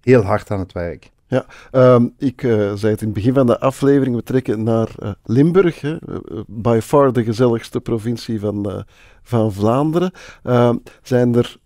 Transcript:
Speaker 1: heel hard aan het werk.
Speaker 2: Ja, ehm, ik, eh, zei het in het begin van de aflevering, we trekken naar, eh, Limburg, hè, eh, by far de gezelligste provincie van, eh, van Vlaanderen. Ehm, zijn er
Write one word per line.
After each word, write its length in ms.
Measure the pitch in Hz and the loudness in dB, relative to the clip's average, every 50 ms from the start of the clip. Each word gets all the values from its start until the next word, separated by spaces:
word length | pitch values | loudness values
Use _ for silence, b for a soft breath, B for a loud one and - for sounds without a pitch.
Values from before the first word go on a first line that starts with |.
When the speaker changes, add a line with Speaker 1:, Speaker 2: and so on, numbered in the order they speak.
Speaker 1:
heel 200 | - 120 127 123 | 2 4 4 4
hard 300 | 101 98 107 98 - - | 4 2 -2 -2 -4 -4
aan 80 | 107 95 | -8 -8
het 120 | 90 92 - | -8 -8 -8
werk. 360 | 92 87 85 73 - _ _ _ _ _ | -8 -8 -8 -10 -14 _ _ _ _ _
Speaker 2:
Ja, 180 | - 123 127 - B B B B B | -4 -4 -4 -4 B B B B B
ehm, 340 | B 131 127 123 123 120 120 120 - | B 4 6 6 6 6 4 2 -2
ik, 260 | - 143 135 127 - - | -4 -6 -6 -4 -2 -2
eh, 80 | 123 113 107 104 101 104 | 0 0 2 0 0 -2
zei 180 | 98 104 107 | -2 -2 -2
het 100 | 107 104 | -2 -2
in 60 | 110 | -4
het 60 | 110 101 | -6 -4
begin 200 | 104 98 127 127 | -2 0 0 2
van 120 | 139 131 | 2 4
de 140 | 120 113 - | 2 2 2
aflevering, 560 | - 135 131 - 135 135 143 143 131 131 120 | 0 -2 -2 0 2 2 2 2 2 0 -2
we 80 | 113 - | -4 -4
trekken 400 | - 120 131 - - 107 107 110 | -2 -4 -2 -2 -2 -4 -2 -2
naar, 260 | 113 113 113 113 - - - | 0 0 0 -2 -2 -6 -10
eh, 120 | - 104 98 - _ | -12 -12 -12 -10 _
Limburg, 580 | - 113 131 143 170 170 190 190 170 151 - | -2 2 2 2 4 4 2 2 2 0 -4
hè, 100 | - 143 160 | -8 -8 -8
eh, 200 | - - - 90 92 - - - - 104 | -10 -12 -12 -12 -12 -12 -12 -12 -14 -12
by 320 | - 101 113 98 120 117 113 - | -12 -10 -4 0 0 0 0 0
far 300 | - - 143 139 135 113 | 2 2 4 4 4 2
de 100 | 123 113 | 0 -2
gezelligste 580 | 117 110 104 127 123 117 113 - - - 127 | -2 0 2 2 2 2 0 -4 -8 -10 -8
provincie 580 | - - 117 113 101 120 120 113 - - 113 107 | -6 -6 -6 -4 -4 -6 -8 -8 -8 -8 -8 -6
van, 320 | 101 107 101 104 101 101 | -6 -6 -4 -4 -6 -6
eh, 100 | 95 98 98 b b b b b b b b | -8 -10 -12 b b b b b b b b
van 280 | - 120 117 110 110 92 | -4 -2 0 0 0 -2
Vlaanderen. 580 | 98 101 110 120 135 147 160 156 170 175 185 - B B B B B B | -2 0 0 2 0 0 0 -2 -2 -2 -4 -6 B B B B B B
Ehm, 320 | 123 123 120 120 120 117 - - B B B B | 0 2 2 2 2 0 -2 -6 B B B B
zijn 320 | - 127 123 123 123 117 | -2 0 2 2 2 2
er 220 | 120 117 - - _ _ | 2 0 -2 -4 _ _